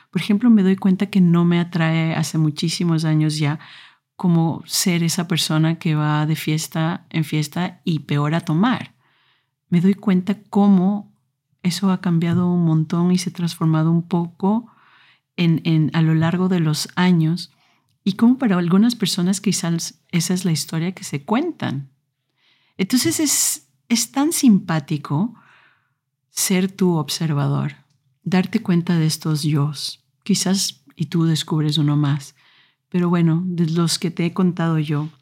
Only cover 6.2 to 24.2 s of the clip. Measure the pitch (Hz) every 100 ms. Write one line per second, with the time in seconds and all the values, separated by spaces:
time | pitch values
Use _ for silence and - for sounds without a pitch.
6.2 | 151 156 - 156 - 165 160 170 - 160
7.2 | 156 151 143 170 180 - - 156 139 147
8.2 | 147 165 - 156 233 226 - _ _ _
9.2 | _ _ _ _ _ 175 185 196 208 180
10.2 | 180 196 - 202 202 190 185 208 - _
11.2 | _ _ _ _ 180 170 196 185 180 165
12.2 | 170 175 180 175 165 160 156 175 175 180
13.2 | 180 - 170 - 160 160 160 170 170 175
14.2 | 170 - 196 226 240 _ _ _ _ _
15.2 | _ - 170 160 165 160 156 170 160 160
16.2 | 165 175 185 180 156 151 - - 180 175
17.2 | 156 175 - _ _ _ _ _ 202 190
18.2 | 226 254 240 180 175 190 233 240 180 -
19.2 | 180 202 202 170 170 170 - - _ 175
20.2 | 165 185 190 151 - 160 170 185 190 143
21.2 | - 226 349 - 127 131 139 _ _ _
22.2 | _ _ _ _ _ - 190 254 320 311
23.2 | 302 - - - _ _ - 233 - 269